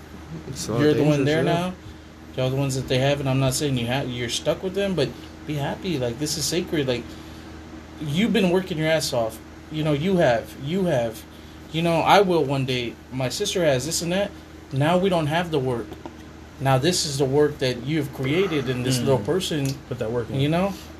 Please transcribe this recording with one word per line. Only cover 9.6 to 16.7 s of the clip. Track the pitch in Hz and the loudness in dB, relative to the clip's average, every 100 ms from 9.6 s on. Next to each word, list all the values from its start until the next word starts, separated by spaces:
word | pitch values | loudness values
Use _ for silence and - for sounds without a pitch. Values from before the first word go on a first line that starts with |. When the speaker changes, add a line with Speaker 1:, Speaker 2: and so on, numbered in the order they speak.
| - | -10
Speaker 2:
You | 156 | -2
know, | 156 | 0
you | 147 175 185 | 2 2 4
have. | 151 117 110 - | 6 4 0 -8
You | 135 185 180 | -4 -2 2
have. | 139 117 110 - - - - - | 2 0 -4 -12 -18 -18 -18 -8
You | 160 | -2
know, | 170 165 | 2 2
I | 131 180 | 6 8
will | 196 170 | 8 4
one | 135 139 127 | 2 0 0
day. | 127 120 - - | 0 -2 -8 -10
My | 131 127 | -4 -4
sister | - 202 196 160 | -2 -2 2 4
has, | 131 131 | 4 2
this | 165 | -2
and | 170 | -2
that. | 185 202 - - - - | 0 -2 -4 -18 -18 -6
Now | 135 147 180 | 0 2 4
we | 190 | 4
don't | 175 151 | 2 2
have | 160 175 | 0 0
the | 156 | 0
work. | 127 120 104 - - - - - - - | 0 -2 -4 -12 -14 -16 -18 -18 -18 -4
Now | 135 | 2